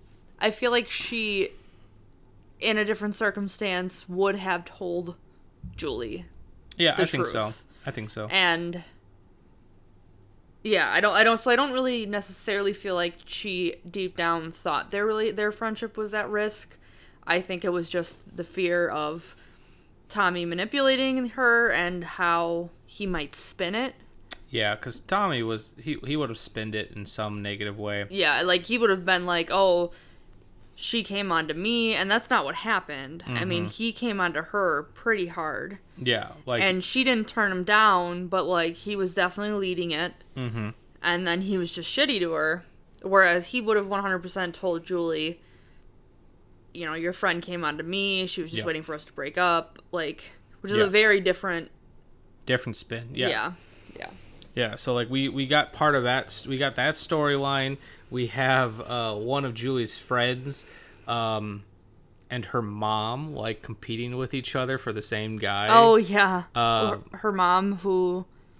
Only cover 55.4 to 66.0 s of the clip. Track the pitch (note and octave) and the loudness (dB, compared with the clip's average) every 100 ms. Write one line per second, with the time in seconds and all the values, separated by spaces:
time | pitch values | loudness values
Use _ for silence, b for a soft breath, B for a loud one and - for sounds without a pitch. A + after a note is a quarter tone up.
55.4 | C3 D3 - - D3+ C#3 B2 C3 - - | 2 2 2 2 4 4 2 0 -2 -6
56.4 | - C3 C#3 C3 C#3 D3+ - D#3+ D3 C#3 | -4 -2 -2 0 0 -2 -2 0 2 2
57.4 | C#3 C#3 C3+ C#3 B B - B2 A#2 C3+ | 0 0 -2 -6 B B -8 -4 -4 0
58.4 | C3 C3 B2 A2 - A#2+ A2+ G#2 A#2 C#3 | 4 4 2 -2 -6 -4 -2 -4 -2 0
59.4 | C3+ A2+ B2 C3 A2 - - B2 B2 B2+ | -2 -4 -2 0 -2 -6 -2 2 2 0
60.4 | C#3 C3+ - B B B - A#2 A2+ G#2+ | -6 -8 -10 B B B -4 -2 0 -2
61.4 | G#2 G2+ G2+ - - - - - - B2 | -4 -8 -12 -20 -20 -20 -20 -20 -10 -8
62.4 | A2 B2 G#2+ G#2 G#2+ G#2+ G#2+ B2+ D#3 C#3+ | -2 -2 -2 -2 0 0 0 -4 -8 -6
63.4 | A2 A2 - G#2+ - A2+ A#2+ B2+ B2+ C3+ | -6 -6 -10 -12 -8 -6 -4 -6 -4 -4
64.4 | A#2+ C3+ B2+ C3+ - G#2+ - G#2+ G#2+ A2 | -4 -4 -2 -2 -4 -6 -4 -4 -4 -2
65.4 | G2+ G2+ G#2+ A3+ A#3 A3 | -2 0 8 10 10 8